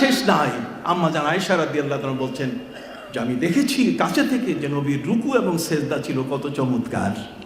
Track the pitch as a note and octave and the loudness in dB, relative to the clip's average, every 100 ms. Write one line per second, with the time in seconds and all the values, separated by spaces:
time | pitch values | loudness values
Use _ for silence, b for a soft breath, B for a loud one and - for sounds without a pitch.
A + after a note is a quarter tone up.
0 | C4+ B3+ G3+ D#3+ C#3 A#2+ A#2 - - F3 | 4 4 4 4 2 -2 -6 -6 -2 2
1 | D#3+ D#3 D3 F3+ F#3+ F3+ D3 D3 C#3 C3+ | 2 2 2 2 2 2 2 0 0 -2
2 | C3+ C3 C3 - C3 A#2 - - - - | -2 -2 -2 -2 -4 -4 -8 -14 -14 -14
3 | - A#2+ A#2+ B2 E3+ C4 C#4 - B3 - | -8 -4 -2 0 2 4 2 4 2 4
4 | E3+ D4+ C4 B3 F#3 E3 C#3+ C#3+ C#3 C#3 | 2 2 2 0 0 -2 -2 -2 0 0
5 | D#3+ A#3 C#4 B3 F#3+ E3 - D#3 C3+ D3 | 0 0 2 2 2 0 0 -2 -2 -4
6 | - C3 C3 C3+ D3 C#3 B2+ A#2+ - G#2 | -2 -4 -2 -4 -4 -2 0 0 -2 -2
7 | F#2+ - - - | -2 -4 -8 -14